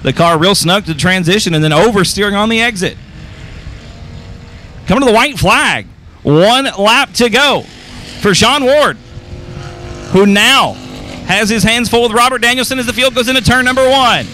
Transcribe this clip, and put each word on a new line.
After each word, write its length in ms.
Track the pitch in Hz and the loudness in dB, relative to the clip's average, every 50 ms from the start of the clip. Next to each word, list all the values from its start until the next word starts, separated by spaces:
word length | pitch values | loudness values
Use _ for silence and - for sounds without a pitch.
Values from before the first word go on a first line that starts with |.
The 100 | - - | -2 -4
car 260 | 131 - 165 170 170 156 | 0 2 2 2 4 2
real 160 | 160 190 202 | 2 2 2
snug 300 | 156 - 156 180 208 190 | 2 0 0 0 0 0
to 80 | 151 160 | -4 -6
transition 600 | 143 139 175 185 185 180 160 185 214 - - 165 | -2 0 0 0 0 0 0 0 0 0 0 0
and 100 | 156 156 | 0 0
then 80 | 156 | 2
oversteering 640 | 156 151 190 226 226 202 180 156 - 185 208 208 202 | 2 4 4 4 4 2 0 0 -2 -2 -2 -2 0
on 160 | 202 208 226 | 0 0 0
the 100 | 226 226 | 0 0
exit. 380 | 226 240 226 185 180 143 - - - - - - - - - - - - - - - - - - - - - - - - - - - - - - - - - - - - - - - | 0 0 -2 -2 -6 -6 -6 -8 -18 -20 -18 -18 -18 -18 -18 -18 -18 -16 -16 -16 -14 -14 -16 -16 -18 -18 -18 -18 -18 -16 -16 -16 -16 -16 -18 -18 -18 -18 -20 -20 -20 -18 -18 -16 -4
Coming 140 | - 180 247 | -2 0 2
to 100 | 285 254 | 2 4
the 40 | 208 | 4
white 240 | 226 247 294 269 165 | 2 2 0 -2 -2
flag. 480 | - 180 214 269 294 247 165 120 101 - - - - - - - | 0 2 2 2 2 0 -2 -4 -6 -10 -20 -20 -20 -20 -20 -8
One 420 | - 127 143 156 175 214 240 262 269 | -2 2 4 4 4 4 4 2 0
lap 480 | 254 170 185 196 208 226 262 277 - 185 | -2 -4 0 2 2 4 2 0 -2 0
to 160 | - 233 240 | 0 2 2
go 320 | 202 247 285 285 240 160 - - - - - - - - - - - - | 4 4 2 2 2 0 -4 -8 -18 -20 -20 -18 -16 -16 -16 -16 -14 -2
for 140 | - 208 185 | 0 0 2
Sean 300 | - 208 226 269 294 269 | 4 2 2 2 2 2
Ward, 340 | 247 277 302 285 208 135 - - - - - - - - - - - - - - - - - - - - - - - | 2 4 4 2 2 0 -4 -12 -20 -20 -20 -16 -16 -16 -16 -14 -14 -14 -14 -14 -14 -16 -14 -14 -14 -14 -14 -12 -2
who 140 | - 185 202 | 2 2 4
now 480 | 202 196 202 214 240 269 262 208 123 - - - - - - - - - - - | 4 4 4 4 4 4 2 2 0 -2 -8 -14 -16 -16 -14 -14 -14 -14 -14 -6
has 240 | - 180 202 220 196 | -4 -2 -2 0 0
his 140 | 226 226 | 0 2
hands 260 | 180 220 226 240 240 202 | 2 2 2 0 0 0
full 140 | - 233 | 0 2
with 100 | 240 240 | 2 2
Robert 300 | 208 233 240 254 262 240 | 2 2 2 2 2 2
Danielson 360 | 220 240 247 254 247 - 262 262 | 0 0 0 0 -2 -2 -2 -4
as 80 | 247 | -4
the 60 | 233 | -4
field 220 | 226 214 254 269 240 | -2 0 0 0 0
goes 140 | 240 240 233 | 0 -2 0
into 140 | 262 262 | 0 0
turn 220 | 214 - 247 254 254 | 2 2 2 4 2
number 240 | 254 262 262 262 254 | 2 2 2 2 4
one. 380 | 262 269 262 233 208 156 113 - | 4 4 4 4 2 2 -2 -6